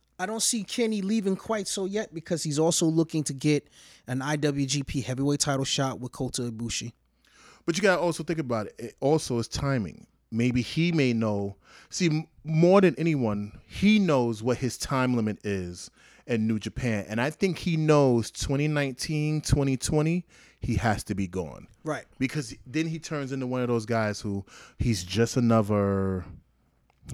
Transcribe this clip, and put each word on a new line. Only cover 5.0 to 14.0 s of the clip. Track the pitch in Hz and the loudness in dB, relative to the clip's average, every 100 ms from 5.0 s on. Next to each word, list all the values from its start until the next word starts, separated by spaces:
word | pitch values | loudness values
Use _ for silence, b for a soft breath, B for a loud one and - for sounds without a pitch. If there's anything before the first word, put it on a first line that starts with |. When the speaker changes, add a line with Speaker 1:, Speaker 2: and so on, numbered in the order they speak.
Speaker 1:
heavyweight | 117 131 139 143 | -4 -2 0 0
title | - 135 131 | 0 0 0
shot | - 135 110 | 0 -2 -4
with | 123 | -10
Kota | - 131 - | -8 -6 -4
Ibushi. | 120 110 117 - 117 - _ _ b b b b - | -6 -6 -6 -6 -8 -14 _ _ b b b b -4
Speaker 2:
But | 165 | 2
you | |
gotta | 202 175 | 4 4
also | 175 165 | 2 -2
think | 156 165 | -4 -4
about | 135 113 101 | -2 -2 -4
it. | - | -10
It | 113 - | -14 -2
also | 135 156 - 120 | 2 2 2 -2
is | 113 | -2
timing. | - 139 131 92 - - _ - | -4 -2 -2 -4 -8 -20 _ -8
Maybe | 113 123 123 | 0 0 0
he | 117 156 170 | -2 0 2
may | 165 131 | 4 2
know. | 117 113 104 101 - B B B | 2 0 0 -4 -8 B B B
See, | - 175 | -2 0
m-, | 156 160 _ | 0 -4 _
more | 151 160 170 196 | -2 4 8 8
than | 185 135 | 6 4
anyone, | 165 147 113 104 104 - - | 0 0 0 -2 -4 -12 -14
he | - 202 | 2 4
knows | 214 | 6